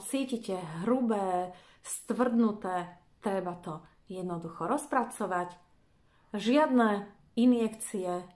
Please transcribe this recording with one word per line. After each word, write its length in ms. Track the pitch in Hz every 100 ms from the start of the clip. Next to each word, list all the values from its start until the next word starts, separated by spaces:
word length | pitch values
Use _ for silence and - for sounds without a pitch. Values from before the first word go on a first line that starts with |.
cítite 560 | - 269 262 226 - 185 160 165
hrubé, 720 | 208 262 233 208 190 180 180 - - - -
stvrdnuté, 1040 | - - 220 247 233 226 202 185 180 175 - _ _
treba 320 | 208 190 180 175
to 240 | 175 156 - _ -
jednoducho 560 | 185 180 170 165 - 170
rozpracovať. 880 | 294 294 269 233 - 190 180 180 - _ _ _ _ _ _ _
Žiadne 720 | 208 214 285 302 247 220 202 - - _ -
injekcie 880 | 247 240 220 - - 202 180 180 180